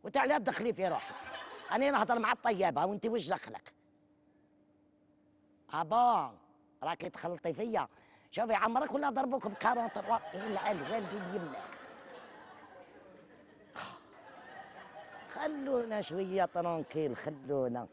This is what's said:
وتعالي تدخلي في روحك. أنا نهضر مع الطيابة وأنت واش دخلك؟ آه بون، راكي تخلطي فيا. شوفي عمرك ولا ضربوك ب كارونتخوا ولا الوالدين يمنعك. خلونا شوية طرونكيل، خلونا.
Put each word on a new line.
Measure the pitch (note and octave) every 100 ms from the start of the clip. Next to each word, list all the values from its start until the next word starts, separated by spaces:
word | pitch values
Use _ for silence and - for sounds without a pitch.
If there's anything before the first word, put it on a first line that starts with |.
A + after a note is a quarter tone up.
| G#3
وتعالي | C#4 C4 C#4+
تدخلي | G3 - A3+
في | E3+ F#3
روحك. | D3+ - - - - - - -
أنا | G#3+ C#4
نهضر | C4+ A3 A#3
مع | A3
الطيابة | B3 A#3+ G3 F#3 C3+ F3+
وأنت | G3+ A3+
واش | A3+ D#3
دخلك؟ | F3+ - G#2+ - _ _ _ _ _ _ _ _ _ _ _ _ _ _ _ _ _ _ _ -
آه | D3+
بون، | E3 A3 B3 G#3 C3+ G2+ _ _ _ _
راكي | C#3+ D#3 C#3+
تخلطي | - E3 F3 E3+
فيا. | D3 A3+ G#3+ C3 - - - _
شوفي | - A3+
عمرك | A3 A3 A#3+ D4+
ولا | C4+ C#4+
ضربوك | A#3+ C4+ B3+ G#3
ب |
كارونتخوا | G3+ G#3+ A#3+ A3+ - - A3+ -
ولا | F3+ A3 G3 G#3+
الوالدين | F#3+ C#3 A3+ F#3 G3+ F3+
يمنعك. | G3 E3 A#2 - - - - - - - - - - - - - - - - - - - - - - - - - - - - - - - - - - - - -
خلونا | - D#4 D4+ C4+ B3+ A#3 G#3+
شوية | F#3 F3 F#3+ F#3+ F3
طرونكيل، | F3 F3 E3 - D#3 D3+ A#2
خلونا. | D3+ D3 C#3 C#3+ B2+ A#2+ A2